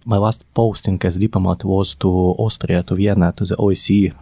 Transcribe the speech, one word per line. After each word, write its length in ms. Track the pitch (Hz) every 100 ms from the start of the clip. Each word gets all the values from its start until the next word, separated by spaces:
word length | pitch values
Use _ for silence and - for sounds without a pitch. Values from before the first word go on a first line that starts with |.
| 117
my 100 | 101
last 280 | 107 - _
posting 440 | - 117 95 - 95
as 120 | 95 90
diplomat 460 | 104 95 92 90
was 300 | 95 95 95 -
to 120 | 95 90 90 90
Austria, 440 | 110 - - 90
to 100 | 87
Vienna, 380 | 92 101 98 87 -
to 80 |
the 120 | 95 98
O 120 | 101
S 100 | 92
C 260 | - 101 95
E, 60 | -